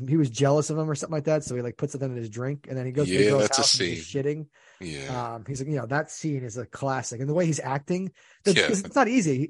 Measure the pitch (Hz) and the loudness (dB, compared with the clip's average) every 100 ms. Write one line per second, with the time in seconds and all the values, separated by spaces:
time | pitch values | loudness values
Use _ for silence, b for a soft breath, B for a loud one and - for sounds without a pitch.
0 | 131 160 139 110 139 147 143 156 156 147 | 2 2 2 4 4 4 2 -2 -2 -4
1 | - 156 151 156 - 123 120 - 147 135 | -4 -2 0 0 0 -6 -6 -4 -6 -4
2 | 131 123 113 110 127 147 - 131 127 131 | -6 -6 -8 -6 -6 -6 -8 -6 -4 0
3 | 143 95 - 139 - - - - 87 82 | 2 4 6 6 4 4 4 2 2 -2
4 | 80 139 139 151 147 b b b 180 143 | -4 -4 -2 -4 -8 b b b -10 -8
5 | 135 123 117 117 110 135 135 147 117 143 | -6 -6 -6 -8 -10 -6 -4 -4 0 -2
6 | 156 - 160 139 123 120 110 - 139 131 | -2 -6 -4 -4 -4 -8 -10 -6 -2 -2
7 | - 117 135 160 170 143 131 139 143 180 | -4 -6 -2 2 2 0 -2 -4 -2 -2
8 | 190 b b b - 175 165 202 196 285 | -4 b b b 2 4 4 2 0 2
9 | 226 254 160 131 | 4 4 2 0